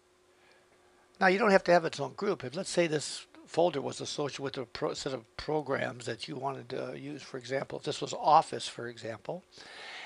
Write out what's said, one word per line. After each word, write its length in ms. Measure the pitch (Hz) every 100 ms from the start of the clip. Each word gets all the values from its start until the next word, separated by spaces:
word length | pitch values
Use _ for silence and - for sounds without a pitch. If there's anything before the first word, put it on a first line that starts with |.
| _ _ _ _ _ _ _ _ _ _ _ -
now 80 | 190
you 100 | 190
don't 120 | 220
have 140 | 196
to 80 | -
have 120 | 175
its 160 | 160 -
own 120 | 135
group. 320 | 120 202 170
If, 100 | 127
let's 160 | 151 -
say, 160 | - 170
this 400 | 147 - - - - -
folder 340 | - 175 139
was 200 | 123 117
associated 420 | 131 - 143 -
with 160 | 139 135
a 80 | 120
pro-, 280 | - 160
set 200 | 147 147
of 220 | 131 110 -
programs 680 | - 156 135 123 123 120 120
that 220 | 113 -
you 80 | 139
wanted 320 | 139 131 120
to 300 | 127 127 139
use, 240 | 135 147
for 160 | - 135
example, 400 | 120 135 135 143
if 60 |
this 160 | - -
was 140 | 135
Office, 540 | - 160 156 - 120 -
for 200 | - 120
example, 540 | 113 113 110 - 175 - - - - - -